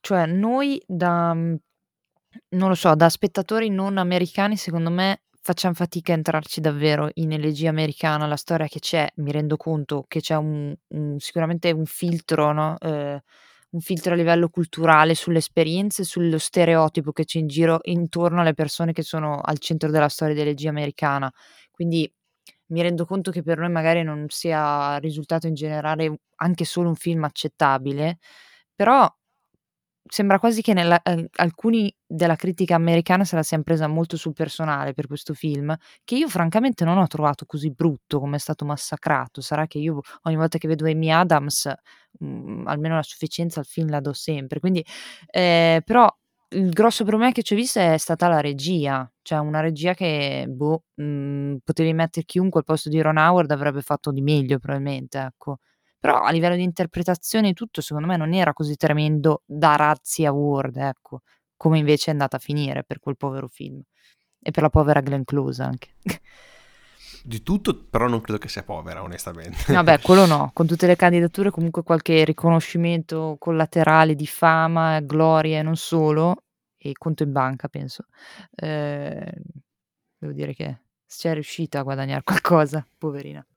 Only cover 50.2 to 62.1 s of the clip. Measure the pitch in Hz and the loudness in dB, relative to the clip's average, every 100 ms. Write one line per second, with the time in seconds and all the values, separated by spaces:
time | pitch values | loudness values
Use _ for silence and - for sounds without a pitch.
50.2 | 143 135 127 131 147 160 _ - 147 143 | -2 -4 -6 -4 -2 -2 _ -10 -6 -6
51.2 | 139 143 143 139 - 160 160 160 165 - | -6 -6 -6 -6 -6 -2 0 0 -2 -4
52.2 | 160 180 185 170 151 160 151 156 156 156 | -4 -2 0 0 0 -4 0 0 2 4
53.2 | 160 180 151 147 143 139 135 143 - 139 | 4 4 2 0 -2 -4 -4 -4 -4 -2
54.2 | 139 151 131 135 - 139 139 135 131 139 | 2 2 2 -2 -2 -6 -4 -6 -8 -8
55.2 | 131 _ - 139 _ _ _ _ - - | -8 _ -12 -12 _ _ _ _ 0 2
56.2 | 123 165 170 180 180 170 175 - 175 175 | 2 2 0 0 -2 -2 -6 -4 -4 -4
57.2 | - 220 214 175 226 - - 147 160 180 | -2 0 0 0 -6 -10 -8 -6 -4 -2
58.2 | 156 180 165 147 151 151 156 151 151 151 | 0 2 2 0 -4 0 0 2 2 2
59.2 | 151 151 _ 147 156 147 151 151 - - | 2 0 _ 2 4 6 4 0 -4 -2
60.2 | 151 143 147 139 135 127 139 131 _ 127 | 0 2 0 0 -4 -4 -6 -6 _ -20
61.2 | _ _ _ _ 160 160 147 147 - | _ _ _ _ 2 2 4 2 2